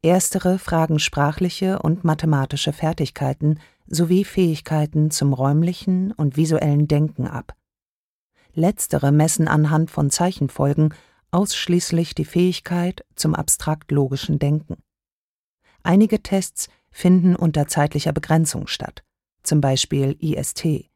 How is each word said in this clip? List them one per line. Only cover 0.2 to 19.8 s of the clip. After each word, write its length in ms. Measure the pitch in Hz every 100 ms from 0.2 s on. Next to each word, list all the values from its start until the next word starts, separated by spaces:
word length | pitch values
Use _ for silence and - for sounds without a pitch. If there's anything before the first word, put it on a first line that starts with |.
| - 190 185 190
fragen 400 | - 165 160 156
sprachliche 800 | - - 143 151 180 - 190 190
und 240 | - 175
mathematische 680 | 165 156 160 143 135 143 -
Fertigkeiten 840 | 147 156 165 143 - 135 139 151 151 - _ -
sowie 380 | 160 170 185
Fähigkeiten 880 | 202 - 175 156 - 156 151 156 156
zum 220 | - 143
räumlichen 800 | 131 135 151 170 180 - 185 190
und 240 | - 147 139
visuellen 520 | 160 165 147 143 147
Denken 380 | 147 151 - 127
ab. 300 | - - - _ _ _ _ _ _ _ _ _
Letztere 600 | - 170 208 - 143 139
messen 360 | 147 151 - 156
anhand 420 | 151 151 156 165
von 200 | - 139
Zeichenfolgen 840 | - 180 - 139 - 139 143 156 - _ _ _
ausschließlich 840 | 175 202 - - 175 - 170 165
die 100 | - 151
Fähigkeit 760 | 180 180 180 - 175 175 - - -
zum 180 | 151
abstrakt-logischen 1040 | 165 151 - - 156 - 143 135 135 - 147
Denken. 380 | 143 151 151 - _ _ _ _ _ _ _ _ _ _
Einige 400 | - 185 214 214
Tests 460 | - 196 - - - _ _
finden 440 | - 180 185 180
unter 320 | 175 165 151 143
zeitlicher 460 | - 147 147 165
Begrenzung 540 | 151 - 160 160 - -
statt, 380 | - - - _ _ _ _
zum 180 | - 151
Beispiel 560 | 139 135